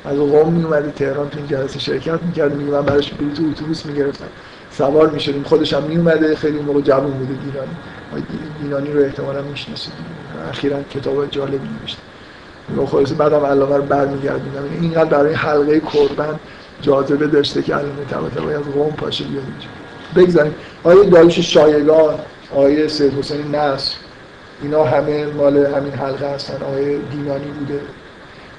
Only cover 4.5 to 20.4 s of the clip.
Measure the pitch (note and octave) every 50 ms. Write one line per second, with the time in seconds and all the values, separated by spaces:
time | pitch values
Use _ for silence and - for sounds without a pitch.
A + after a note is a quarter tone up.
4.5 | - - - - - - C#3+ C#3 D3 D#3 D#3+ D#3 D3 C#3+ - D3 C#3 C#3+ C#3+ -
5.5 | D#3 D3+ D#3 - D#3 C#3 D3 D3+ D#3+ E3+ E3+ E3 D#3+ D#3 D#3 D#3 D3+ - - D3+
6.5 | D3+ D3 D3 C#3+ C#3+ C#3+ C#3+ C#3+ C3 C3+ C#3+ D3 C3+ C3 C3 B2+ C3+ B2+ C#3+ C#3
7.5 | C3+ C#3 C3 C3+ E3+ F3 - - - - - - D3 D3 - - - D#3 D#3+ D#3
8.5 | D3+ D3+ C#3+ C#3+ C#3+ C#3 C#3+ D3 D3 D3 C#3 C3+ C3 C#3+ C#3 C3+ C#3 C#3+ C#3 D3
9.5 | C#3+ B2+ - - A#2 - - - - D3 E3 - - - - - - D#3 D#3+ D#3+
10.5 | C3 - - C#3 C#3+ C#3+ C#3 - - C#3+ C3 C3+ C3+ C#3+ C#3+ C#3 C#3+ C#3+ C#3 C3+
11.5 | C#3 C3+ - - D2 D2 D2 - - - - - - - - - - - - -
12.5 | - - - - - C3+ C#3 C3 D3 D3 C#3 C3+ D#3+ D#3 D3+ D3+ D3+ D3 C#3+ C#3
13.5 | C#3+ C#3 C#3 C#3 C#3+ C#3 C3+ C#3+ C#3 C#3+ C#3 C#3 C#3 C#3 C#3 C#3 C3+ C3 C3+ C3+
14.5 | C3+ C#3 C#3+ C#3+ D#3+ D#3+ E3+ E3 E3 D#3+ D#3+ D#3 D#3 C#3+ C#3+ D3+ D#3+ A#2+ - D#3+
15.5 | D3+ D3 C#3+ D3+ D3+ D#3 D#3 - - D3 C#3+ C#3 D3 D#3+ D3 D3+ D#3 D#3 - -
16.5 | - - - - - - - D3 C#3 C#3 C#3 - C#3+ C#3 D3+ D3+ D#3 C#3+ C#3+ -
17.5 | - C#3+ C3+ D#3 D#3+ C#3+ C#3+ C#3+ C#3 C#3+ C#3+ B2+ D#3 D3 D#3+ D3 - D#3+ D#3 D#3
18.5 | D3+ D3 C#3+ D3 C#3 C#3+ D3 D#3 D3 - D3+ D3+ - - - - C#3 C#3 C3 C3+
19.5 | D3 - - - - - - - - - - - D#3 F#3 F3+ F3+ E3+ D#3+